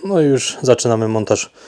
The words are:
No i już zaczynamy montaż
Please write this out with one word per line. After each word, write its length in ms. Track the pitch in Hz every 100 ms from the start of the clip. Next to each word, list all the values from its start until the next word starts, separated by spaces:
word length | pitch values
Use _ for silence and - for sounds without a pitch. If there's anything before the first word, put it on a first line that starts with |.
No 160 | 196 190
i 40 |
już 320 | 147 135 - -
zaczynamy 460 | 127 117 123 113 110
montaż 420 | 110 107 104 - -